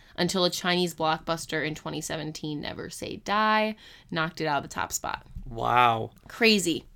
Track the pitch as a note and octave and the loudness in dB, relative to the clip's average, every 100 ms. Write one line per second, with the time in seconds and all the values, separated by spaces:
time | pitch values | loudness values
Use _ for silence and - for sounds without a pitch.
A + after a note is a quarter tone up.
0 | - - F3 F#3 F3+ - F3+ F3 F3 D#3+ | -10 -2 0 2 2 2 0 2 2 0
1 | D#3+ D#3+ - E3 - D#3+ D3+ D#3 D#3 D3+ | 0 0 -2 -4 -2 -2 -2 -4 -8 -8
2 | - D#3+ D3+ D#3 D#3 D3 - - - - | -6 -6 -6 -6 -6 -6 -6 -8 -10 -10
3 | - G#3 - G#3 G#3+ G#3+ G#3+ G#3+ - - | -10 -8 -2 0 4 4 2 -4 -14 -20
4 | - E3 D#3+ - D#3 C#3+ C3+ - - - | -6 -2 -2 -2 -2 0 -2 -6 -4 -4
5 | - - - - - A2+ A#2+ A#2+ A#2+ A2+ | -6 -8 -10 -14 -10 -2 2 6 6 4
6 | A2 - - - A3+ G#3 F3 D3 - | -2 -10 -12 2 6 6 4 -2 -6